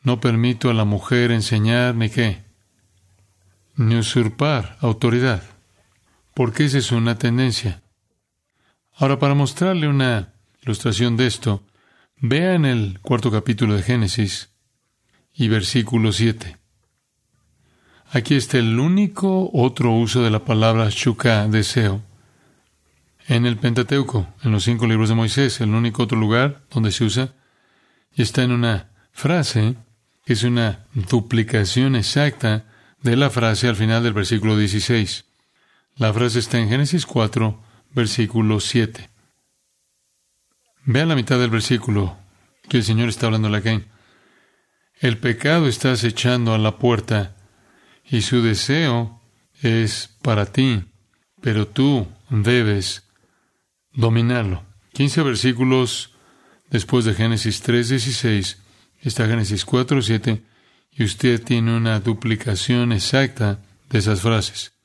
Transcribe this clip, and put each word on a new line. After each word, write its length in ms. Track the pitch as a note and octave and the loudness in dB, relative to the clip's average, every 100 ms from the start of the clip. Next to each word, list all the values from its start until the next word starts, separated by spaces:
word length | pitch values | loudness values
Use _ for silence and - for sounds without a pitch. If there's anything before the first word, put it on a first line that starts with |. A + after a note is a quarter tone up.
"No 180 | B2+ B2 | 0 0
permito 500 | B2 A2+ A#2+ A#2 B2 | 0 2 0 0 0
a 40 | |
la 100 | A2+ | 2
mujer 460 | G#2 G#2 - B2 A#2+ | 0 -2 0 2 2
enseñar 640 | A#2 G#2 A2 A2 A#2+ B2 | 0 0 0 2 2 0
ni 140 | A2+ A2 | 0 -2
qué, 360 | A#2+ A2+ F#2+ - _ _ _ _ _ _ _ _ _ _ _ _ - | 0 -2 -2 -12 _ _ _ _ _ _ _ _ _ _ _ _ -2
ni 200 | A2+ A#2 | 0 2
usurpar 800 | A2 B2+ A2 - D3 C#3 F2+ - | 0 0 -2 0 -2 -2 -4 -4
autoridad", 640 | B2 A2 B2 A#2+ B2+ G2+ - - _ _ _ _ _ _ _ | -2 0 0 2 0 -2 -6 -20 _ _ _ _ _ _ _
porque 320 | - A#2+ A2 | -2 -2 0
esa 140 | D3 C#3 | 0 0
es 140 | A#2 | 0
una 260 | A#2 A#2 A2+ | 0 0 0
tendencia. 640 | A#2+ A#2+ C3 A2 G#2+ F2 _ _ _ _ _ _ _ _ _ _ _ | 0 0 0 -2 -6 -8 _ _ _ _ _ _ _ _ _ _ _
Ahora, 240 | - C3+ C3+ | -2 0 2
para 160 | C#3 | 2
mostrarle 520 | C#3+ C3+ - F#3 F#3 D3+ | 2 0 0 -2 0 0
una 460 | C#3 B2+ A2+ F2+ _ _ _ | 0 0 -2 -6 _ _ _
ilustración 560 | B2 G#2 B2 G2 B2 A#2 | -6 -4 -2 0 0 2
de 80 | B2+ | 0
esto, 360 | A2 A#2 G2+ _ _ _ _ _ _ | 0 -4 -4 _ _ _ _ _ _
vea 340 | A#2+ C#3+ F#3 | -2 0 2
en 100 | F3+ | 2
el 360 | C#3+ A#2+ G2+ F#2 | 2 0 -2 -6
cuarto 300 | - A#2+ B2 | -2 -2 0
capítulo 440 | G#2+ A2+ G#2 A2+ G#2 | -2 -2 -2 0 0
de 60 | |
Génesis 680 | F#2 B2 G2+ - G2+ - - _ _ _ _ _ _ _ _ | 0 0 0 -2 -4 -6 -14 _ _ _ _ _ _ _ _
y 140 | - A2+ | -4 0
versículo 640 | A2 F#2 B2+ G#2+ A#2 A2 | 0 0 -2 0 0 0
siete. 440 | F#2+ A2+ A2 F2+ - _ _ _ _ _ _ _ _ _ _ _ _ _ _ _ | 2 0 -2 -10 -18 _ _ _ _ _ _ _ _ _ _ _ _ _ _ _
Aquí 220 | B2+ A2 | -4 0
está 240 | C#3 - B2+ | 0 2 0
el 200 | A2+ A#2 | 2 2
único 720 | D3+ F#3 G3+ - F#3+ F#3+ F#3 | 2 2 0 0 0 0 0
otro 400 | - B2+ C3 A#2+ | 2 0 2 2
uso 300 | A2+ A2+ A#2+ | 2 2 2
de 80 | A#2 | 2
la 140 | A2 | 0
palabra 440 | - A2 A2 A2+ G#2+ | 0 2 4 4 0
shuka, 560 | - C3 A2 B2 G#2+ G#2 | 0 -2 0 2 2 2
deseo, 560 | A2 G2+ B2 G#2+ G2+ G#2+ _ _ _ _ _ _ _ _ _ _ _ - | 0 0 0 0 0 -8 _ _ _ _ _ _ _ _ _ _ _ -2
en 180 | A#2+ A#2+ | 0 2
el 100 | A2 | 0
Pentateuco, 680 | - A#2+ A#2+ C#3 C3+ A#2 F#2 - | 0 0 0 0 0 -2 -4 -4
en 80 | B2 | 0
los 140 | G#2 | 0
cinco 240 | G#2 A#2 A#2 | 0 0 2
libros 200 | A2+ A2 | 2 2
de 60 | |
Moisés, 460 | A2+ A2+ B2+ C3+ - | 2 2 0 0 0
el 100 | A2+ | 0
único 320 | A2 A#2 G#2 | 0 0 -2
otro 160 | A2+ A2+ | -2 0
lugar 460 | G#2+ A#2 C#3 C#3 _ | 2 2 0 -4 _
donde 200 | A2+ A2 | -2 -2
se 140 | - | 0
usa, 300 | A2+ A2+ B2+ _ _ _ _ _ _ _ _ | 0 0 -4 _ _ _ _ _ _ _ _
y 100 | - | -4
está 200 | A2+ - | -2 0
en 80 | B2 | 0
una 400 | A#2+ A#2+ G#2 - _ _ | 2 0 -2 -6 _ _
frase 640 | - C#3 F3 D3 A#2 A2 B2 - _ _ _ | -6 -2 0 0 0 0 -2 -12 _ _ _
que 80 | - | -4
es 100 | A2+ | 0
una 440 | A#2+ A#2+ A2+ F#2+ - | 0 0 0 -4 -8
duplicación 1000 | A#2 F#2 A#2+ G#2+ A2+ G#2+ A2 G2+ B2 C3+ | -8 -2 -2 0 -2 0 0 0 2 2
exacta 680 | B2+ G2+ D3 D3 - A#2 G#2+ - _ _ _ | 0 0 0 0 0 -2 -2 -6 _ _ _
de 140 | B2+ A#2+ | 0 2
la 140 | C#3+ | 2
frase 380 | B2 A#2 G#2 B2 | 2 0 2 0
al 80 | G2+ | 0
final 260 | A2 A#2 | 0 2
del 120 | A#2 | 0
versículo 420 | G#2+ F#2 A2+ A2 G#2+ | -2 0 0 2 2
dieciséis. 720 | G#2 G#2 - A#2+ G2 - _ _ _ _ _ _ _ | 2 0 0 0 0 -6 _ _ _ _ _ _ _
La 180 | - A2 | -2 -2
frase 280 | G#2+ A#2+ A#2 | 0 0 0
está 180 | A2 B2 | -2 -2
en 100 | G#2+ | 0
Génesis 380 | B2+ D3 F3 - | 0 0 -2 -2
cuatro, 560 | B2 G#2+ A2 A2+ G#2+ - _ _ | -2 0 0 -2 -4 -16 _ _
versículo 680 | C3 A2+ - G#2+ A2+ G#2+ G#2+ | -4 -2 -2 -2 0 0 0
siete. 520 | - A#2+ A2 - - _ _ _ _ _ _ _ _ _ _ _ _ _ _ _ _ _ | 0 0 -2 -6 -20 _ _ _ _ _ _ _ _ _ _ _ _ _ _ _ _ _
Vea 220 | C3+ A#2+ E3 | -2 0 2
la 80 | |
mitad 240 | C#3+ A2 B2+ | 0 0 0
del 120 | A#2+ | 2
versículo 680 | A2 - B2 A#2 G#2 F#2+ - - _ _ _ - | 0 0 -2 0 0 -2 -6 -20 _ _ _ -2
que 100 | B2+ | -2
el 40 | |
Señor 260 | G2+ A2 A#2 | 0 0 0
está 180 | G#2 A#2 | -2 -2
hablando 280 | A2 G#2+ | 0 0
a 60 | G#2 | -2
Caín. 260 | G#2+ A2 G#2+ _ _ _ _ _ _ _ _ _ _ _ | 0 -2 -6 _ _ _ _ _ _ _ _ _ _ _
"El 200 | B2+ A2 | -2 -2
pecado 500 | B2 A2+ D3 E3 D3 | -4 -2 0 2 2
está 240 | A2+ C3+ | 0 0
acechando 600 | B2 A2+ A2 B2 B2 A#2 | 0 -2 0 0 0 2
a 40 | A2 | 2
la 200 | G#2+ - | 0 0
puerta, 580 | A#2+ A2+ - G#2+ G2 - _ _ _ _ _ _ - | 0 0 0 -4 -4 -12 _ _ _ _ _ _ -4
y 140 | A#2+ | -2
su 200 | - B2 | 0 2
deseo 800 | A2+ G#2 - D3 D#3+ A#2+ A2+ - _ _ _ _ | 2 0 0 0 0 0 -4 -10 _ _ _ _
es 540 | B2 A2+ A2 - - _ | 0 2 0 -4 -12 _
para 240 | C3+ G#2+ G2 | -2 0 0
ti, 360 | B2+ C3 A2 F2 _ _ _ _ _ | 0 0 0 -6 _ _ _ _ _
pero 280 | B2 G#2+ G#2 | -2 -2 -2
tú 400 | - C#3 C3+ F2+ - _ | 0 2 2 -2 -12 _
debes 760 | A2 G#2 B2 G#2+ G2+ F#2 - _ _ _ _ _ _ _ _ _ | 0 2 2 2 0 -4 -10 _ _ _ _ _ _ _ _ _
dominarlo". 720 | B2+ A#2 A2+ A#2 B2 G2+ F#2 - - _ | -2 2 2 2 0 -2 -6 -10 -20 _
Quince 300 | - C#3 E3+ | -2 0 2
versículos 920 | C#3+ A2 A#2+ A#2+ B2+ C3 B2 - - _ _ _ _ _ _ | 0 0 0 0 2 2 0 -4 -12 _ _ _ _ _ _
después 340 | A#2 F2+ B2 | -4 0 0
de 100 | A2+ | 0
Génesis 460 | F#2+ A2+ A2 A2 G#2 | 0 0 0 -2 -4
tres 280 | - A#2+ A#2 | 0 0 0
dieciséis, 720 | C3 A2+ A#2 B2 G#2 F#2 - _ _ _ _ | -2 -2 -2 0 0 -2 -10 _ _ _ _
está 260 | C3 - A2 | -6 -2 0
Génesis 380 | A#2 G2 G2+ | 0 0 -4
cuatro 360 | - B2 B2+ C#3 | -2 -2 2 0
siete, 400 | G#2 A2 A#2+ A2 _ _ _ _ _ | 2 0 0 -4 _ _ _ _ _
y 120 | - | -4
usted 380 | G#2+ - B2+ A#2 | -4 0 0 0
tiene 340 | - A#2+ A2+ A#2 | 0 0 2 0
una 240 | A2+ G#2+ | 0 0
duplicación 920 | G#2 A2 A2+ A2 A#2 F#2+ - B2 A#2+ | -2 -4 -2 -4 -2 -4 0 0 2
exacta 680 | G#2+ - C3+ C3+ - G#2 G2+ - _ _ | 0 0 0 0 0 -4 -4 -10 _ _
de 80 | A2+ | -2
esas 220 | G2+ G2+ | 0 0
frases. 520 | A2 A2+ - - - _ | 0 0 -2 -10 -16 _